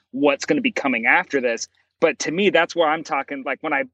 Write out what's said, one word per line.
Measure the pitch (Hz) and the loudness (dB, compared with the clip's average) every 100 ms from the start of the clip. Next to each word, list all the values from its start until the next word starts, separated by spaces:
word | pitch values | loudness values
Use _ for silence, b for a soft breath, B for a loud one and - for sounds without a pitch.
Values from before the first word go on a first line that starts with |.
| b | b
what's | 131 143 139 - | 0 0 0 0
gonna | 151 | -2
be | 123 | 0
coming | - 139 120 120 | -2 -2 0 2
after | 156 180 139 | 2 2 -2
this. | 123 117 - _ _ _ | -2 -4 -8 _ _ _
But | 165 131 | 0 0
to | 160 | -4
me, | 160 202 | 0 2
that's | 165 170 170 | 2 2 2
where | 156 | 0
I'm | 160 | 0
talking, | 147 147 135 139 135 | -2 -6 -6 -8 -6
like, | 131 | -6
when | 160 | -4
I | 139 135 | -4 -4